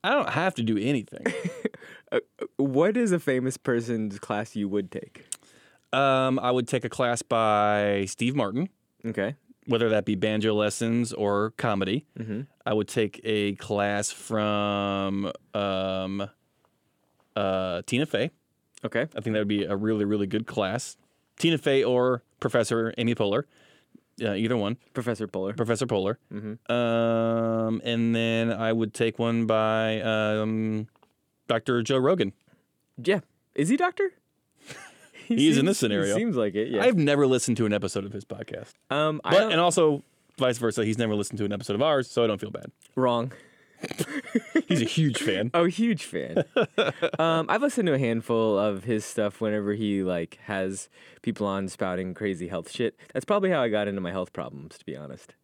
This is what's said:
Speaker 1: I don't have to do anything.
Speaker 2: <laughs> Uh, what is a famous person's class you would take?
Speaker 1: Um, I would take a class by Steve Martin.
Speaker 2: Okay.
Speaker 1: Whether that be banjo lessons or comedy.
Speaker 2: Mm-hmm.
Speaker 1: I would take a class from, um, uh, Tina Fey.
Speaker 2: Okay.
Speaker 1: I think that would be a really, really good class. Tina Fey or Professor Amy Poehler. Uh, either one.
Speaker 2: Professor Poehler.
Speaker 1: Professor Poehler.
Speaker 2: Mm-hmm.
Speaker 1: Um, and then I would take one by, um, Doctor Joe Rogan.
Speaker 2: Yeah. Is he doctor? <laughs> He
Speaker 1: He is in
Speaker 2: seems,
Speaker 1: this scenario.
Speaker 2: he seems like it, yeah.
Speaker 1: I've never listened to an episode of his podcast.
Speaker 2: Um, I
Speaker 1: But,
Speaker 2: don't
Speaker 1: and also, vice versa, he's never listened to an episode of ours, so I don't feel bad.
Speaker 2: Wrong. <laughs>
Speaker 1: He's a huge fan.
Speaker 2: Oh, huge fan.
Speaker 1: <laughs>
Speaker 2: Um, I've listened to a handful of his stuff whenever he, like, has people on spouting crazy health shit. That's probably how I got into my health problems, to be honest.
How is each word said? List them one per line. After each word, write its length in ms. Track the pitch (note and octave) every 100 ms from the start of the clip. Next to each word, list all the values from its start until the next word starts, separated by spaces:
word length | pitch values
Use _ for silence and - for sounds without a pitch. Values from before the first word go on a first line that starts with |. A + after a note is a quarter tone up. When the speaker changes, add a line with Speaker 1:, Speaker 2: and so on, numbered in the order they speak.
Speaker 1:
I 80 | F#3
don't 200 | C#4 D#3
have 240 | C3+ F#3 -
to 60 |
do 160 | A2+ G#2+
anything. 480 | A2+ C#3 - - -
Speaker 2:
<laughs> 40 | A#4 - B4+ - - - - _
Uh, 100 | - - - - -
what 400 | C#3 C3 F3 A3+
is 160 | A#3
a 60 | F3
famous 400 | - B2+ B2+ -
person's 600 | - A#2+ A#2 A2+ G#2+ G2
class 380 | - G#2 G#2+ G#2+
you 100 | G2+
would 240 | G#2 F#2+
take? 360 | A2+ - - - - _ - _ _ _
Speaker 1:
Um, 460 | C3 C#3 C3 C3 C3
I 120 | B2
would 160 | B2+ A#2+
take 160 | C3 A#2
a 20 |
class 320 | - B2 A#2+
by 840 | - A#2 A2 G#2 G#2 G#2 G#2 G2+ G2
Steve 260 | - A#2+
Martin. 360 | C#3+ G2+ A#2 F#3+ _ _ _
Speaker 2:
Okay. 300 | - G#2+ G2+ C#3+ _ - -
Speaker 1:
Whether 240 | A#2 A#2
that 160 | G#2+ G2
be 80 |
banjo 400 | G2+ G#2+ G#2+ A2
lessons 580 | G#2+ G#2+ - A2+ A#2 A#2
or 380 | - G2+ G2+ A2 -
comedy. 480 | A#2+ G2 F#2+ A#2+ - -
Speaker 2:
Mm-hmm. 220 | A2 G#2+ C#3 _
Speaker 1:
I 80 | -
would 160 | G#2+ G#2
take 320 | - G#2+ -
a 320 | A2+ G#2+ G2+ G2
class 540 | - G#2 G2+ G2+ G#2
from, 1200 | - - A2+ G#2 G#2 G#2 G2+ G2+ G2 G2 G2 G2 - _
um, 760 | G#2 G2+ F#2+ F#2+ F#2+ F#2+ G2 G2 _ _ _ _ _ _ _ _ _ _ -
uh, 460 | G2 F#2+ F#2+ F2
Tina 220 | - A#2+ D#3
Fey. 240 | G#2 C#3 _ _ _ _ -
Speaker 2:
Okay. 200 | - A#2
Speaker 1:
I 180 | D#3 -
think 140 | A2
that 60 | G#2+
would 60 | G#2
be 180 | G#2
a 120 | F2+ G2
really, 300 | G#2+ A2 G2+
really 200 | G#2 G2+
good 200 | A2 A2+
class. 500 | - F#2+ A#2 - - _ _ _ _
Tina 200 | E3 D#3+
Fey 260 | D3+ C3+
or 380 | A#2+ B2 B2+ B2 _ _
Professor 540 | C3 B2 A2 A2+ A2+ -
Amy 180 | A#2
Poehler. 280 | A2+ G#2 A2 D3 _ _ _ _ - _ -
Uh, 100 | A2
either 240 | G2+ A2+ A#2+
one. 220 | G2+ A#2+ _
Speaker 2:
Professor 340 | C3 A#2+ A2+ G#2
Poehler. 260 | F#2+ F#2+
Speaker 1:
Professor 300 | A2 A2+ A2+ B2
Poehler. 300 | G#2 F#2+ A#2 _
Speaker 2:
Mm-hmm. 400 | G#2 G#2+ A2 -
Speaker 1:
Um, 1080 | A#2+ A#2 A#2 A#2 A2+ A2+ A2+ A2+ A2+ A2+ A2+
and 300 | A#2+ A#2 A#2 A#2
then 340 | A2+ A2+ A#2
I 220 | A2+ A2+
would 220 | A2+ A2
take 240 | - A2+ A2
one 260 | A#2 A#2
by, 560 | A2+ A2 A2 A2 A2 A2
um, 880 | A2+ A2 G#2+ G#2+ G#2+ A2 A2 G#2+ G#2+ _ _ _ _ _ -
Doctor 360 | A2+ - A#2+
Joe 140 | A2+ C3+
Rogan. 380 | C3 F3+ G2+ - _ _ _ _ _ -
Speaker 2:
Yeah. 180 | A#2 G3 - _ _
Is 160 | - D#3
he 80 | C#4
doctor? 340 | F4+ - G4 _ _ _ _ _ -
<laughs> 80 | - - - - - -
He 80 | A#2+
Speaker 1:
He 120 | D3+
is 80 | C#3
in 40 |
Speaker 2:
seems, 40 | D#3
Speaker 1:
this 80 | -
scenario. 360 | A2+ G2+ G2
Speaker 2:
he 60 | G#2
seems 160 | A3+ C#3
like 180 | G#2+
it, 140 | G2 A#2
yeah. 140 | G#2+
Speaker 1:
I've 140 | B3 G3+
never 280 | C#3+ C#3+ C3+
listened 300 | C3 - A2+
to 80 |
an 80 | A2
episode 320 | G#2 F#2+ G2+
of 80 | G2
his 140 | G#2 -
podcast. 460 | G2 - - - _ _
Speaker 2:
Um, 300 | C#3 D#3 D#3
I 60 | -
Speaker 1:
But, 60 | F#3
Speaker 2:
don't 120 | A3
Speaker 1:
and 80 | E3
also, 400 | F3 F3+ D#3+ C#3+ - _ _ -
vice 200 | B2+ A#2+
versa, 260 | A#2 G#2+
he's 140 | A2 A2
never 160 | A#2
listened 240 | G#2 G2+ G#2
to 80 | G2+
an 60 |
episode 200 | G2+ -
of 60 | G2+
ours, 300 | D3+ C#3+ B2
so 120 | -
I 40 | A#2
don't 120 | G2+
feel 120 | G2+
bad. 200 | - - _ - -
Speaker 2:
Wrong. 360 | B2+ A#2+ B2 - - _ _ _
<laughs> 840 | - - - D4 - A#3 - D#4+ -
Speaker 1:
He's 140 | E3
a 40 | A#2
huge 320 | - D3+ A2+
fan. 280 | - F#2+ A#2
Speaker 2:
Oh, 100 | E3+
huge 400 | E3+ F3+ A#3 F3
fan. 400 | - E2+ C2 E3+ -
Speaker 1:
<laughs> 720 | - A3 - - - E3+ -
Speaker 2:
Um, 280 | D#3+ D#3+ D#3+
I've 140 | G#3
listened 240 | C#4+ B3 F#3
to 60 |
a 40 | C3+
handful 600 | B2+ A#2 A2+ A2+ A2 G2+
of 260 | G#2+ G2
his 200 | G2+ A2 -
stuff 340 | - G#2 -
whenever 320 | A2 G#2+ G2+
he, 300 | G#2 G#2+ G2
like, 360 | F#2 F2 E2+ -
has 440 | - G2+ F#2+ F#2+ - - - -
people 240 | - G#2 G#2
on 220 | G2 F#2+
spouting 440 | - F#2+ F2+ F#2
crazy 340 | F2 G#2 F2+ F2
health 220 | F2+ E2+
shit. 240 | - A#2 - -
That's 100 | C3
probably 260 | - G#3 F#3+
how 120 | E3
I 60 | A#2+
got 200 | G#2 G2+
into 120 | G2
my 80 | F2+
health 200 | F#2+ F2+
problems, 420 | - C2+ C#2 D2+ -
to 60 |
be 100 | - C2+
honest. 380 | D2 C2 - -